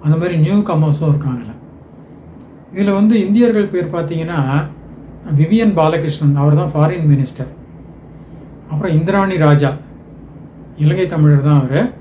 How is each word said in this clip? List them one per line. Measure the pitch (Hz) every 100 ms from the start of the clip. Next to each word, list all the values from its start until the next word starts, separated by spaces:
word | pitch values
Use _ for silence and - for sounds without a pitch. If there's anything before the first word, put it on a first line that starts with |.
அந்த | 151 165
மாதிரி | 175 170
நியூ | 160 202
கமர்ஸும் | 202 160 156 147 156
இருக்காங்கல்ல. | 143 139 123 107 90 - - - - - - - - - - -
இதுல | 185 202
வந்து | 196 214 220 190
இந்தியர்கள் | 214 233 208 196
பேர் | 180 156
பார்த்தீங்கன்னா, | 170 151 165 160 165 131 143 147 - - - - - -
விவியன் | 143 160 220 220
பாலகிருஷ்ணன், | 165 156 165 151 147 147 143
அவர் | 147
தான் | 147 180
ஃபாரின் | 151 156 180 151
மினிஸ்டர். | 139 127 - - - - - - - - - - - - - -
அப்புறம் | 151 180 156
இந்திராணி | 165 202 196 180
ராஜா, | 151 143 139 - - - - - - - - - - -
இலங்கை | 151 185 175
தமிழர் | 165 151 143
தான் | 143 143
அவரு. | 127 143 247 -